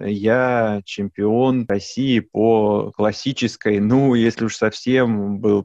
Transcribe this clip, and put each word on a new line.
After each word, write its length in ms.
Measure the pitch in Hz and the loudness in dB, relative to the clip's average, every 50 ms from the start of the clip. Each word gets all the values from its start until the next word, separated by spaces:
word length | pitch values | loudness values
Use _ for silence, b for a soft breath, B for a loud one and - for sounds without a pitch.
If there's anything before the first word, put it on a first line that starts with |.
я 800 | - 101 104 98 101 110 117 127 127 127 123 120 113 107 104 101 95 | -6 -6 -4 -2 0 2 2 2 2 2 0 0 0 0 -2 -4 -6
чемпион 800 | - - - 101 98 - - 101 107 110 120 131 131 127 127 113 - | -8 -8 -8 -8 -8 -4 -2 0 0 2 2 2 2 0 0 -2 -2
России 500 | 101 101 - - - 123 135 135 123 113 | -2 -4 -4 -6 -6 -4 0 0 0 0
по 680 | 107 - - 107 110 113 113 110 107 104 104 104 107 104 - | 0 -2 -2 0 2 4 4 4 2 2 0 0 -2 -4 -4
классической, 840 | - 104 107 104 - - 139 139 - 123 110 - - - 110 104 101 | -2 -2 -2 -2 -4 -6 -6 -4 -2 -4 -4 -4 -4 -2 0 0 2
ну, 360 | 101 107 123 135 139 135 123 | 2 2 2 2 4 4 4
если 300 | 117 113 113 113 - 113 | 4 2 2 0 -2 -4
уж 120 | 110 - | -6 -4
совсем 840 | - 113 110 - - - 123 127 131 127 117 113 104 101 101 101 98 | -2 -2 -2 -2 -4 -2 0 2 2 2 2 0 -2 -2 -4 -4 -2
был 240 | 101 107 104 101 | 0 0 0 0